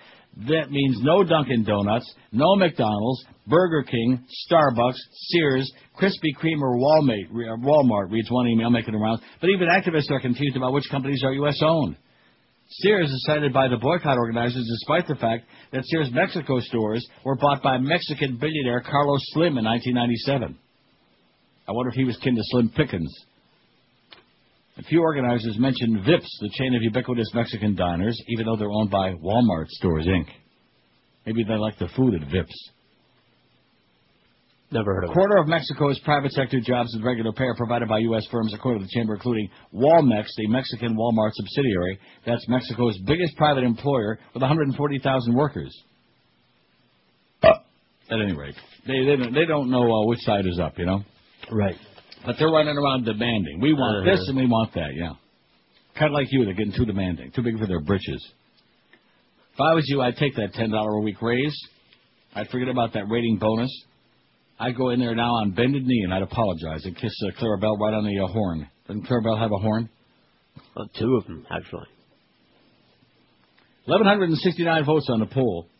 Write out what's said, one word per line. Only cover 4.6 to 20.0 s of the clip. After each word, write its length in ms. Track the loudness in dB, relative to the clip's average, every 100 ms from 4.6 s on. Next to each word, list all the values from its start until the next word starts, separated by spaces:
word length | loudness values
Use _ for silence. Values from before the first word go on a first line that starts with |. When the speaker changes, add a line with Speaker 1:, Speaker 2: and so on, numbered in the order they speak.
| 4 4 0 -2 -12 -16 -2
Speaker 1:
Sears, 420 | 0 2 2 -2 -8 -20 -2
Krispy 380 | -2 0 -4 -2
Kreme, 240 | -2 0
or 140 | 0 2
Walmart, 500 | 4 4 4 0 -4
re-, 160 | -8 -6
uh, 80 | -4
Walmart, 560 | 4 6 6 4 0
reads 180 | -2 0
one 160 | 0 2
email 220 | 2 2
making 240 | 2 0
the 60 | -2
rounds. 220 | 0 -2 -6 -2
But 100 | 0
even 200 | 2 4
activists 420 | 2 2 0 0
are 80 | -2
confused 380 | -2 -2 -2 -2
about 160 | -2
which 160 | -2 -2
companies 320 | -4 -4 -2
are 80 | -2
U 140 | 0 -2
S 140 | 2
owned. 320 | 2 2 0 -4 _ _ _ _ _ _ _
Sears 420 | -2 2 4 2
is 140 | -2 -2
cited 280 | 0 2
by 160 | 2 2
the 80 | 2
boycott 400 | 0 0 2 0
organizers 500 | 0 0 -2 -2 -4
despite 400 | -4 0 0 0
the 80 | -2
fact 300 | -2 -2 -8 -20 -10
that 140 | -8 -2
Sears 260 | -2 0
Mexico 480 | 0 0 -2 -2 -2
stores 460 | -2 -2 0 -2 -6 -8
were 120 | -4 0
bought 240 | 2 2
by 140 | 0 0
Mexican 580 | 0 -2 -2 -4 -4 -2
billionaire 440 | -4 -2 -2 -2
Carlos 400 | 0 0 2 0 -2
Slim 260 | 0 0 2
in 60 |
nineteen 300 | 0 0 0
ninety-seven. 640 | 0